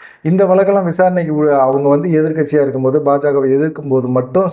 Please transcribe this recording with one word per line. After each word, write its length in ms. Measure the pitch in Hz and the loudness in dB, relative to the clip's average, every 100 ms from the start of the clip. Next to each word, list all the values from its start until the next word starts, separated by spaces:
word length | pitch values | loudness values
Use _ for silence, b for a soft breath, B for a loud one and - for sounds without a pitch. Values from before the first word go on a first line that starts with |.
| B B | B B
இந்த 240 | 160 190 185 | -2 2 2
வழக்கெல்லாம் 380 | 185 196 202 | 2 2 0
விசாரணைக்கு 520 | 185 180 185 180 160 151 | 0 0 0 0 -2 0
உ-, 240 | 151 139 | 2 2
அவங்க 300 | 131 139 143 | 2 2 2
வந்து 200 | 143 175 | 2 2
எதிர்க்கட்சியா 520 | 156 156 156 147 151 | 0 0 -2 -2 0
இருக்கும்போது, 380 | 139 127 131 147 | 0 -2 -2 0
பாஜகவை 460 | 143 139 147 139 135 | 0 0 0 0 0
எதிர்க்கும் 420 | 135 160 156 143 | 0 -2 -6 -4
போது 200 | 131 123 | -2 0
மட்டும் 420 | 127 127 175 185 | -2 -2 -2 -2